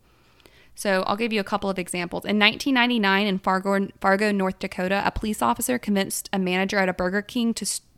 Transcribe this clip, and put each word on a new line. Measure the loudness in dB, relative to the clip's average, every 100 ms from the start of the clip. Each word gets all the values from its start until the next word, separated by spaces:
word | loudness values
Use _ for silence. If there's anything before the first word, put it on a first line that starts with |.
| _ _ _ _ -20 -20 -20
So | -6 0 0 0
I'll | -2
give | 0
you | -2
a |
couple | -2 -2 -2
of | -4
examples. | -4 -6 -6 -6
In | -2 4
nineteen | 4 4 0
ninety-nine | 2 2 2 4 4 2
in | 0
Fargo, | 0 0 2 0 -2 -2
Fargo, | 2 2 2
North | 2 0 -2
Dakota, | -8 -4 -2 0
a | 0
police | -2 -4 0
officer | 0 0 -2 -2
convinced | 0 0 0 -6 -4
a | -2
manager | 0 0 0 2
at | 0
a |
Burger | 0 0 -2
King | -4 -2 -2
to | -2 -4
s-, | -6 _